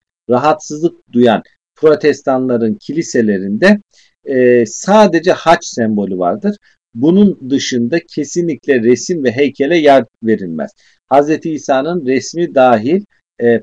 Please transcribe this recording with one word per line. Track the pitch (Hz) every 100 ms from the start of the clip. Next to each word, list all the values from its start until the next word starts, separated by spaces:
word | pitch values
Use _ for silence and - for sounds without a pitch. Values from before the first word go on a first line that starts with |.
| _ _ -
rahatsızlık | 123 151 156 - 151 165 - _
duyan | 120 120 104 - _ _ _
protestanların | 156 147 151 139 - 131 127 120 113
kiliselerinde, | 104 - 147 160 127 110 98 98 107 190 208 - _ _ _
e, | - 131 123 123 110
sadece | - - 214 208 160 170
haç | 156 165 165 -
sembolü | - 110 104 98 92
vardır. | 87 104 202 208 _ _ _
Bunun | 117 143 185 202 165 131
dışında | 135 - 123 120 165
kesinlikle | - - 143 175 170 131 - 131
resim | 113 123 - 175
ve | 127
heykele | 117 143 - 185 170
yer | 147 139 131 _
verilmez. | 113 107 92 80 69 _ _ _ -
Hazreti | 135 147 156 165
İsa'nın | 151 - 131 147 175 127
resmi | 131 - 165 170
dahil, | 135 127 113 117 190 208 _ _ -
e, | 120 113